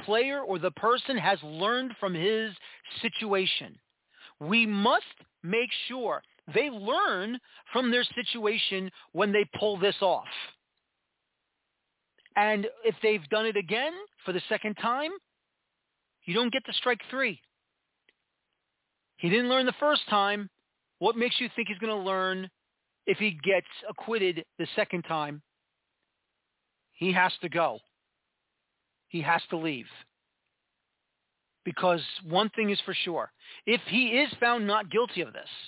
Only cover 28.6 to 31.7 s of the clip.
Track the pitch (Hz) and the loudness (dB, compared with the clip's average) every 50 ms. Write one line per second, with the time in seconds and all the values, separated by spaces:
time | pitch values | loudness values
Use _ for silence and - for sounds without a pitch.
28.6 | _ _ _ _ _ _ _ _ _ _ - 170 147 147 170 170 - - 185 165 | _ _ _ _ _ _ _ _ _ _ -6 -2 2 2 2 2 0 -2 -4 -2
29.6 | 160 160 143 123 107 - - - - _ _ _ _ _ _ _ _ _ _ _ | -2 -2 -4 -4 -8 -12 -18 -20 -20 _ _ _ _ _ _ _ _ _ _ _
30.6 | _ _ _ _ _ _ _ _ _ _ _ _ _ _ _ _ _ _ _ _ | _ _ _ _ _ _ _ _ _ _ _ _ _ _ _ _ _ _ _ _
31.6 | - 185 | -8 -8